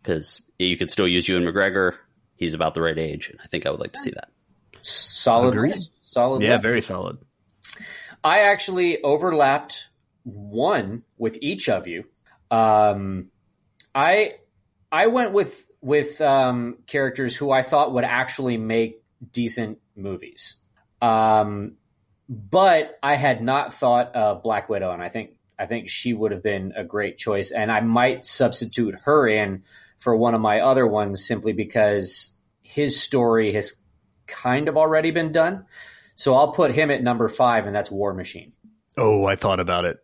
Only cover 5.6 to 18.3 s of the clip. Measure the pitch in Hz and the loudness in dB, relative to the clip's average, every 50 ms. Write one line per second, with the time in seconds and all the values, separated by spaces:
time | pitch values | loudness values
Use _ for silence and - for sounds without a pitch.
5.6 | 120 156 190 190 170 - _ _ _ - - 127 120 131 135 127 104 110 123 110 | 0 0 -2 -4 -10 -14 _ _ _ -6 0 0 2 2 2 0 2 2 2 2
6.6 | 101 110 123 113 - - 95 92 92 90 85 - _ _ _ _ _ _ _ _ | 2 0 -2 -2 -2 -4 -8 -8 -8 -10 -12 -14 _ _ _ _ _ _ _ _
7.6 | - - - - - - - - - - - _ - 156 175 208 208 202 202 - | -20 -20 -20 -20 -20 -18 -18 -18 -20 -20 -20 _ 0 4 4 6 6 4 4 2
8.6 | - - 185 180 180 175 165 - - 139 147 151 175 180 165 151 143 135 139 151 | -2 -4 0 0 2 2 0 0 2 0 2 2 2 0 2 4 4 4 4 0
9.6 | - - - - - _ _ _ _ _ _ _ _ 117 101 101 101 104 101 113 | -2 -8 -14 -14 -14 _ _ _ _ _ _ _ _ -16 -16 -14 -16 -8 -4 -2
10.6 | 139 180 202 143 101 95 107 117 _ _ _ _ 117 110 110 - 143 147 196 - | 0 0 0 0 -2 -4 -8 -12 _ _ _ _ -6 -6 -6 -4 -6 -6 -6 -4
11.6 | - 139 104 92 - 87 82 87 - _ _ _ _ _ _ _ _ _ 120 113 | -2 -2 -2 -2 -4 -8 -12 -12 -12 _ _ _ _ _ _ _ _ _ 2 2
12.6 | 113 110 107 107 107 107 101 98 98 95 95 92 92 - _ _ _ _ _ _ | 4 4 6 6 4 4 2 0 -4 -6 -6 -8 -10 -12 _ _ _ _ _ _
13.6 | _ _ _ _ - _ _ 135 147 165 190 214 214 - - - _ _ _ _ | _ _ _ _ -20 _ _ 0 2 4 4 4 2 0 -4 -14 _ _ _ _
14.6 | _ _ _ _ _ _ 156 160 196 226 240 254 240 208 190 208 190 131 - - | _ _ _ _ _ _ 0 2 2 2 2 2 -2 0 0 0 0 0 -6 -20
15.6 | _ _ _ _ - 131 147 147 147 147 - - 156 139 135 135 131 127 123 120 | _ _ _ _ -4 0 0 0 0 -2 -4 -2 2 2 4 4 2 2 0 -2
16.6 | 120 120 120 _ _ - - 143 135 131 127 135 135 120 123 - 143 139 131 131 | -4 -6 -10 _ _ -6 -4 -2 -2 -2 -2 -4 -6 -6 -4 -4 -2 0 2 0
17.6 | 127 127 156 147 143 - 135 123 120 - 117 127 131 127 | 2 2 2 2 2 2 0 -2 0 0 0 -2 -2 -4